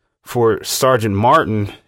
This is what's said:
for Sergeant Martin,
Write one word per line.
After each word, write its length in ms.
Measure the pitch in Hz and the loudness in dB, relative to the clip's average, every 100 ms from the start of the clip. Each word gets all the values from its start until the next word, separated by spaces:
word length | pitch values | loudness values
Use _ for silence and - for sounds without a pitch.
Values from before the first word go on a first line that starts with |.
| _ _ | _ _
for 420 | - 123 113 101 | -8 0 0 0
Sergeant 520 | - - 131 123 110 98 | -4 -2 0 2 0 0
Martin, 580 | 120 160 98 107 101 - | 2 2 2 -2 -4 -8